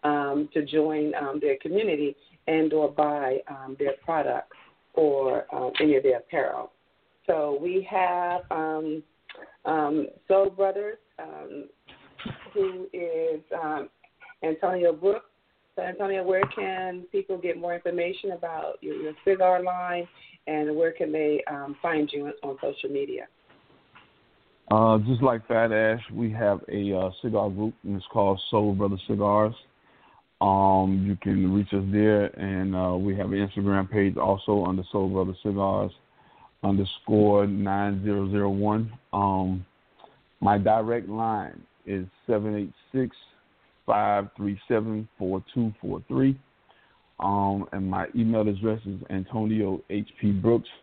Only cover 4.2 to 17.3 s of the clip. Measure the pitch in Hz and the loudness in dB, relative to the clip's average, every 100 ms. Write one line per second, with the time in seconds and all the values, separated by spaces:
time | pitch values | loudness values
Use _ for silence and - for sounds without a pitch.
4.2 | 139 123 - - - _ _ - 156 139 | 0 -2 -6 -18 -20 _ _ 2 4 4
5.2 | 131 123 - - 127 - 156 139 131 120 | 2 0 -2 -4 -4 2 4 6 4 2
6.2 | - 165 131 - - _ _ _ _ _ | 0 -2 -2 -4 -8 _ _ _ _ _
7.2 | - 160 147 139 170 185 190 202 185 180 | -2 0 0 -2 -2 -2 -2 0 0 0
8.2 | 175 180 180 165 160 156 160 156 - _ | -2 -4 -4 -4 -4 -4 -4 -6 -10 _
9.2 | _ - - _ - 156 147 151 - - | _ -20 -20 _ -2 0 0 0 -2 -10
10.2 | _ 196 196 190 196 196 208 220 _ - | _ 4 4 2 0 0 -6 -10 _ -18
11.2 | 160 151 147 143 143 _ _ - - - | -16 -14 -14 -14 -16 _ _ -20 -20 -16
12.2 | - - - 208 190 185 190 180 170 160 | -14 -14 -8 -2 -2 -2 -10 -8 -4 -2
13.2 | 160 156 - - 160 151 - _ _ _ | -2 -4 -6 -6 -4 -6 -8 _ _ _
14.2 | - - 160 160 185 180 175 156 185 220 | -20 -6 -4 0 0 4 2 4 2 0
15.2 | - _ _ _ _ - 180 180 196 190 | -4 _ _ _ _ -8 -8 -4 -4 -2
16.2 | 185 185 190 - 196 185 185 180 180 202 | 0 0 0 -6 -8 -6 -8 -10 -8 -8
17.2 | 196 | -6